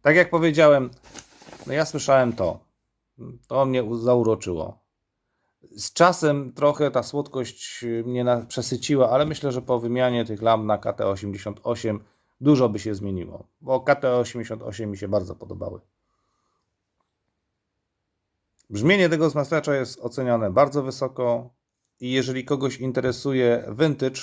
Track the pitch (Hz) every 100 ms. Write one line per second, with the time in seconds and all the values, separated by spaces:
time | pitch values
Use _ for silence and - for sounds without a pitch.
0 | 143 160 175 170 165 151 151 139 127 -
1 | - - - _ - - - 139 156 151
2 | - 135 123 113 90 85 _ _ _ _
3 | _ _ 123 123 _ 127 135 127 110 117
4 | 117 123 110 107 98 85 78 - _ _
5 | _ _ _ _ _ _ - 104 - -
6 | 175 175 151 143 131 - 143 143 143 123
7 | - 143 139 131 113 - - - 120 117
8 | 117 123 123 120 120 - - 123 - 143
9 | 120 127 147 151 139 127 120 123 117 123
10 | 127 120 113 104 113 113 107 104 113 104
11 | 104 98 101 98 107 98 - 117 110 104
12 | - _ _ _ 139 139 123 104 110 98
13 | 101 95 - - - _ 131 131 143 143
14 | 127 123 123 120 113 113 113 101 107 98
15 | 98 101 92 92 95 92 87 90 _ _
16 | _ _ _ _ _ _ _ _ _ _
17 | _ _ _ _ _ _ _ _ _ _
18 | _ _ _ _ _ _ _ 101 135 202
19 | 175 160 160 147 139 160 147 139 123 -
20 | 120 - 127 117 107 101 139 143 131 127
21 | 131 131 123 120 123 _ _ _ _ _
22 | 123 131 127 131 127 139 135 - 131 127
23 | 127 127 143 131 120 117 - 107 156 135
24 | 131 131